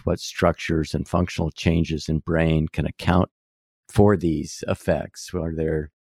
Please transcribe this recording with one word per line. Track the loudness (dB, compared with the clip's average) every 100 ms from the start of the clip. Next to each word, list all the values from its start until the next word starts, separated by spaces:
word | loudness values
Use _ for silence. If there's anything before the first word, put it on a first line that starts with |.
what | -4 -4
structures | -4 0 2 2 -2 -2 -2
and | -4 -2
functional | 0 0 -2 -4
changes | -2 0 2 0 -4 -2
in | -4
brain | 0 0 2 2 0
can | -2 -4
account | -4 2 2 2 _ _ _ _ _ _
for | 4 6 6
these | 2 -2 -4 -8 -6
effects? | -4 -2 -2 -4 -14 -10
Are | -6 -6
there, | -4 -2 -2 -6 _ _